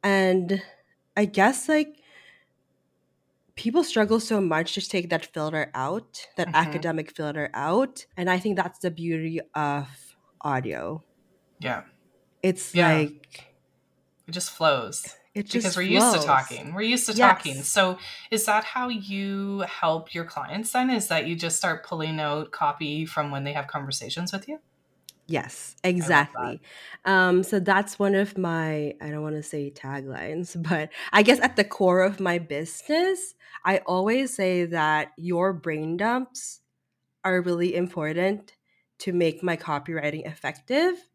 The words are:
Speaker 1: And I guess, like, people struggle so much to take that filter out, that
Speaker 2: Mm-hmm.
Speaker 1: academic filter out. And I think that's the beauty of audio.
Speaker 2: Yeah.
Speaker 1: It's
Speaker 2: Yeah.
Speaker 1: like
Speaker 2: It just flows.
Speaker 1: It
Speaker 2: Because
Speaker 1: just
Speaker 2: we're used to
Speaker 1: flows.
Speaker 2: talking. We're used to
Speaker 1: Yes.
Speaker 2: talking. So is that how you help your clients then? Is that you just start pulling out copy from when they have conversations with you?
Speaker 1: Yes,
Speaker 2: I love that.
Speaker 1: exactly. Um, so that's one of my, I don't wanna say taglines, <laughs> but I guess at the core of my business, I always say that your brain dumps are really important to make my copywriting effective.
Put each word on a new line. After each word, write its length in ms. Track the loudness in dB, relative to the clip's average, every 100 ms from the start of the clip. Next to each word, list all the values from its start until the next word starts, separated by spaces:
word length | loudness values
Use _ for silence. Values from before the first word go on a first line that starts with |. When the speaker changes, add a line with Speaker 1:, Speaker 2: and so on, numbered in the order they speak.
Speaker 1:
And 580 | 4 4 6 4 2 -2 -4 -20 _ _ _ 0
I 80 | 2
guess, 440 | 4 4 4 2
like, 280 | 2 2 -6 _ -20 -20 _ _ _ _ _ _ _ _ _ _ _ _ -6
people 260 | 0 0
struggle 360 | 2 2 2 2
so 220 | 2 0
much 320 | 2 0 0
to 80 | -4 -2
take 220 | -4 0
that 160 | -4 -4
filter 360 | -6 -4 -2 -4 -2
out, 520 | -2 -4 -8 -18 -12 -6
that 120 | 2
Speaker 2:
Mm-hmm. 40 |
Speaker 1:
academic 580 | 2 2 -2 -2 -4 -6
filter 380 | -6 -6 -4 -6
out. 520 | -4 0 2 0 -4 -18 -6
And 120 | 0
I 100 | 0
think 180 | 0 -2
that's 220 | -2 -4
the 120 | -6
beauty 480 | -4 -4 -2 -4 -6 -6
of 600 | -4 -2 -2 -6 -14 -20 _ _ _
audio. 640 | -2 -2 -2 -6 -6 -8 _ _ _ _ _ _
Speaker 2:
Yeah. 240 | -6 -6 -8 _ _ _ _ _
Speaker 1:
It's 320 | 0 0 -2 4
Speaker 2:
Yeah. 300 | 6 6 2
Speaker 1:
like 460 | -4 -20 -20 -20 _ _ _ _ _ _ _ -12
Speaker 2:
It 40 |
just 200 | -8 -8
flows. 640 | 2 4 4 -2 -8 -12 -16 _ -10
Speaker 1:
It 120 | -4
Speaker 2:
Because 240 | 0 0 0
Speaker 1:
just 20 |
Speaker 2:
we're 40 |
used 280 | 2 6 6
to 80 | 4
Speaker 1:
flows. 0 |
Speaker 2:
talking. 540 | 4 2 2 -10 -8
We're 80 | -4
used 220 | 0 0 0
to 60 |
Speaker 1:
Yes. 0 |
Speaker 2:
talking. 500 | 6 6 6 0 -6
So 340 | 0 2 2 0 -10 -16 -4
is 140 | -2 2
that 180 | 0
how 240 | 0 -4 -4
you 680 | -6 -6 -6 -4 -4 -4 -4
help 520 | -6 -2 0 0 -4
your 120 | -10 -8
clients 460 | -8 -8 -6 -2
then? 180 | 0 2
Is 180 | 0 0
that 180 | -2 -2
you 80 | -4
just 220 | -2 0
start 280 | 0 -2 -6
pulling 340 | -6 -4 -2
out 320 | -2 -2 -4
copy 540 | -2 -2 0 -4 -4 -4
from 240 | -2 -2
when 120 | -4
they 100 | -4
have 140 | -6 -6
conversations 640 | -8 -8 -8 -8 -6 -6
with 140 | -8 -10
you? 120 | -12 _ _ _ _ -20 _ -6
Speaker 1:
Yes, 500 | -6 -6 -14 -16 -4 0 0
Speaker 2:
I 60 | 6
love 180 | 4 4
that. 220 | -4 -8 -8
Speaker 1:
exactly. 60 | -14 -20 -20 -8 2
Um, 380 | 4 6 4
so 160 | 4 0
that's 380 | 4 2 2 0
one 160 | 2 4
of 220 | 2 -2
my, 560 | -2 0 0 -2 -4 -6
I 80 | -8
don't 120 | -6
wanna 220 | -6 -6
say 280 | -6 -6 -8
taglines, 880 | -8 -10 -8 -8 -8 -6 -6 -6 -6
<laughs> 60 | -2
but 200 | -2 -2 -8 2
I 100 | 6
guess 160 | 8 6
at 160 | 4 2
the 80 |
core 380 | -2 2 4 6
of 180 | 4 2
my 200 | 0 0
business, 920 | -2 -6 -6 -10 -2 0 2 0 -6 -14 -20 -4
I 140 | 2 2
always 540 | 2 0 2 0 0 0
say 300 | 0 2 0
that 460 | 0 2 2 0 -6
your 360 | -2 2 2
brain 420 | 0 -4 -4 -4 -2
dumps 640 | 0 0 -4 -10 -14 -14 _ _ _ _ _ _
are 180 | 0 0
really 340 | 2 0 0 0
important 800 | -2 -2 -2 0 0 0 -8 _ _ _ _ _
to 140 | -4
make 300 | 2 2 0
my 140 | -4 -4
copywriting 680 | -2 -4 -4 -4 -4 -4 -10
effective. 680 | -8 -8 -10 _ 2 2 0 -10